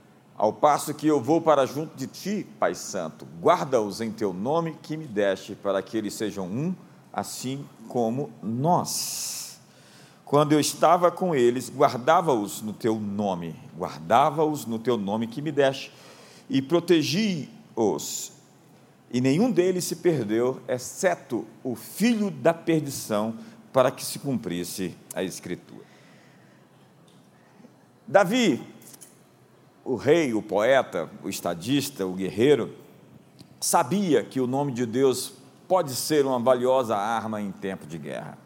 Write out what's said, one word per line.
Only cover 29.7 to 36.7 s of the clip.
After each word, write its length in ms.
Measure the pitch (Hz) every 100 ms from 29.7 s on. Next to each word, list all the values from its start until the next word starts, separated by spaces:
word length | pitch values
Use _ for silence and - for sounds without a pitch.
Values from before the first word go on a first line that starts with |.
| _
o 120 | - 117
rei, 360 | 113 170 143
o 80 | 107
poeta, 720 | 90 104 113 135 117 87 78 -
o 60 | 82
estadista, 760 | 95 87 85 98 143 139 - 95
o 80 |
guerreiro, 600 | 92 92 90 131 135 90 - - - - - _ - - -
sabia 640 | - 180 135 185 190 123
que 160 | 98 131
o 60 | 123
nome 260 | 135 143
de 140 | 120 120
Deus 480 | 117 135 123 - - - - -
pode 260 | 185 151
ser 300 | 123 - 151
uma 140 | 135 127
valiosa 580 | 117 127 123